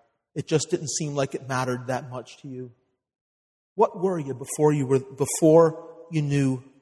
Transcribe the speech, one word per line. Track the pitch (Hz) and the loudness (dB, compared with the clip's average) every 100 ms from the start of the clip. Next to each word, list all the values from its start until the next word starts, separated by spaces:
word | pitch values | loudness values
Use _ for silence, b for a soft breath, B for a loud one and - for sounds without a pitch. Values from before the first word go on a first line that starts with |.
| _ _ _ | _ _ _
It | - - | -10 -2
just | 156 - | -2 0
didn't | 170 151 | -4 -4
seem | - 151 | -6 -4
like | 143 135 | -4 -4
it | - 123 | -6 -6
mattered | 127 131 123 123 | -4 -4 -4 -6
that | 127 139 | -8 -8
much | 123 - - | -14 -16 -18
to | 143 | -16
you. | 127 127 _ _ _ _ _ _ _ _ _ _ | -14 -16 _ _ _ _ _ _ _ _ _ _
What | - 220 180 | 0 0 0
were | 190 175 | -4 -2
you | 139 | -6
before | 123 139 - 151 | -8 -8 0 2
you | 151 131 | 2 2
were, | 135 | 0
before | 127 135 139 - 160 160 165 160 - - - | 0 -4 -4 2 8 8 8 2 -12 -20 -8
you | 156 | -4
knew | 147 143 135 131 - _ | -2 0 0 -2 -8 _